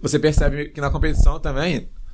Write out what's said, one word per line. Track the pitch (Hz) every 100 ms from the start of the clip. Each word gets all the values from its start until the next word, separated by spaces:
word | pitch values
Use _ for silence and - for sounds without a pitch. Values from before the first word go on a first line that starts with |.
Você | 151 147
percebe | 151 147 143 143 139
que | 147
na | 143
competição | 151 156 147 - 156
também, | 151 135 170 131 - - -